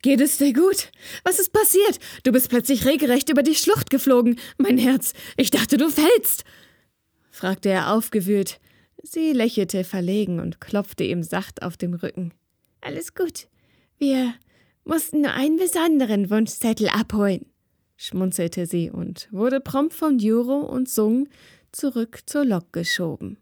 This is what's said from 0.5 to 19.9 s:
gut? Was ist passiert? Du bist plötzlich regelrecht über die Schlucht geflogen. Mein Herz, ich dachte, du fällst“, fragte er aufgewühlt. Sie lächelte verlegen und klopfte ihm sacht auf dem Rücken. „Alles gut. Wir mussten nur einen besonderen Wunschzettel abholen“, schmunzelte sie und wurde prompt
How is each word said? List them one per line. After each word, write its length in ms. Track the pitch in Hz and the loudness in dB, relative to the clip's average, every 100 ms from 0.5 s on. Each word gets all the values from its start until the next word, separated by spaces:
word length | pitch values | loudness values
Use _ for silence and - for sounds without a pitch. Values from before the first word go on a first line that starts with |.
gut? 380 | 240 370 - - _ - - | 4 2 2 -6 _ -18 -6
Was 160 | 359 381 | -2 -2
ist 120 | 381 | 0
passiert? 460 | 427 427 370 403 - - - | 2 4 4 4 0 -8 -2
Du 80 | - | 2
bist 180 | 247 254 | 2 4
plötzlich 360 | 240 233 262 254 | 0 2 2 2
regelrecht 440 | 294 277 247 277 | 2 2 2 2
über 120 | 285 | 2
die 140 | 285 302 | 4 2
Schlucht 340 | - 427 - | 2 0 2
geflogen. 500 | 269 - 247 240 240 - - | 0 4 4 4 0 -6 -2
Mein 180 | 285 254 | 2 4
Herz, 360 | 247 262 - - - - | 4 2 -2 -10 -14 -2
ich 120 | 233 | 0
dachte, 280 | 277 226 - | 2 2 2
du 120 | 311 | 2
fällst“, 540 | 294 302 480 - - - - _ _ _ _ _ _ _ | 4 4 4 4 -4 -6 -20 _ _ _ _ _ _ _
fragte 380 | - 185 190 202 | -8 -4 -2 0
er 220 | 190 160 | 0 0
aufgewühlt. 680 | 220 220 214 185 202 190 - _ _ _ - | 0 0 -4 0 0 -2 -8 _ _ _ -20
Sie 300 | - - 320 | -12 -4 0
lächelte 520 | 262 226 240 190 196 | 2 0 0 -2 -2
verlegen 560 | 185 190 175 202 196 170 | -4 -4 -2 -2 -2 -4
und 220 | 170 165 | -6 -10
klopfte 420 | - 202 196 - | -4 -4 -4 -6
ihm 200 | - 175 | -4 -4
sacht 400 | 160 160 196 - | -4 -6 -6 -10
auf 140 | - 170 | -12 -6
dem 180 | 175 175 | -6 -6
Rücken. 380 | - - 175 _ _ _ _ _ | -8 -8 -10 _ _ _ _ _
„Alles 340 | - 320 339 - | -14 -12 -12 -6
gut. 320 | 359 - - _ _ _ _ _ | -6 -6 -20 _ _ _ _ _
Wir 380 | 277 262 247 240 _ _ _ _ | 0 0 -2 -6 _ _ _ _
mussten 380 | - 320 311 302 | -4 -4 -2 -2
nur 120 | 285 | 0
einen 240 | - 277 320 | 0 0 0
besonderen 720 | 370 349 330 302 247 208 190 | 0 0 2 2 2 0 2
Wunschzettel 600 | 214 226 - 233 220 208 | 0 0 -2 -2 0 0
abholen“, 560 | - 220 214 202 185 - _ _ _ _ _ | 0 -2 0 0 -2 -8 _ _ _ _ _
schmunzelte 720 | - 185 185 180 170 175 170 | -10 -4 -4 -2 -4 -4 -4
sie 240 | 175 165 | -2 -4
und 360 | 175 170 170 - | -6 -10 -10 -12
wurde 280 | 190 240 262 | -2 0 0
prompt 340 | 269 269 302 | -2 -2 -2